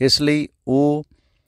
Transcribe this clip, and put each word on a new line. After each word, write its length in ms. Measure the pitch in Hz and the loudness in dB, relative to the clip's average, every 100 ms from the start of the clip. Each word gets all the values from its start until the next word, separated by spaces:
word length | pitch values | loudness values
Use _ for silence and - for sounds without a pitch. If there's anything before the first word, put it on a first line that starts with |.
ਇਸ 220 | 131 - | 0 0
ਲਈ 260 | 147 151 147 _ - | 0 -2 -4 _ -4
ਉਹ 380 | 135 147 147 151 _ _ _ | 0 0 -2 -6 _ _ _